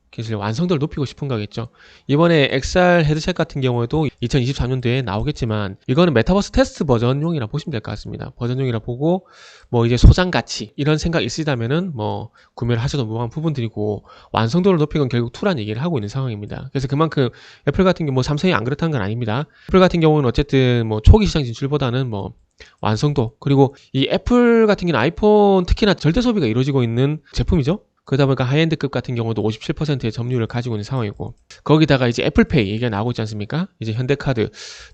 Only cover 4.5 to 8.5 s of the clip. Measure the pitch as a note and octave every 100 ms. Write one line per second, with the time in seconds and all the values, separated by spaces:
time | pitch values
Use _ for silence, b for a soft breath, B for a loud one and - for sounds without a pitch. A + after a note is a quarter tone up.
4.5 | C#3 A#2+ C3 A#2+ B2+ B2 G2 B2+ D3 A#2+
5.5 | G#2+ G2+ F#2+ - C3 F3 A#2 A2 F#3+ G3
6.5 | - C4 - D#3+ A#2+ A#2+ C3+ D#3+ E3 A2
7.5 | D3 E3 B2+ G#2 G#2 - A2 - - A#2+